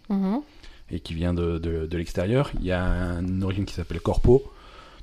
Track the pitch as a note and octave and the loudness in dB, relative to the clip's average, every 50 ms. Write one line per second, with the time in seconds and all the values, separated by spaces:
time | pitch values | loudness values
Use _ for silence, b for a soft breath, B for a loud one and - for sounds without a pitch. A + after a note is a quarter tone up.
0 | - - G3+ G3 F#3+ F#3 G3+ C4+ D4 B B B B B B B B - - F2 | -6 -4 -2 -2 0 0 -2 -4 -6 B B B B B B B B -10 -10 -10
1 | - - E2 D#2+ E2+ F2 F2 F2 F2 E2+ E2+ E2 E2 E2+ E2 E2 D#2+ D#2 F2 E2+ | -8 -8 -4 -2 0 0 0 0 0 0 -2 -2 -2 -4 -4 -4 -4 -4 -4 -4
2 | E2+ - - - F2 G2 A#2 C3 C#3 - - - - F2+ F2+ F2+ F2+ F2+ F2+ F2 | -4 -4 -2 -2 0 2 2 2 0 0 -2 -4 -2 0 0 0 2 2 2 2
3 | F#2 F2 F2 F2 F2+ F#2 F#2 F#2+ F#2+ F#2+ F#2+ G2 G2 - - - F2 - E2+ E2+ | 0 -2 -2 -2 -2 -2 -2 -2 -2 -2 -2 -2 -4 -4 -4 -6 -6 -6 -6 -4
4 | - - F#2+ - - C3+ B2 C3+ B B B B B B B B B B B B | -2 0 2 6 8 8 8 8 B B B B B B B B B B B B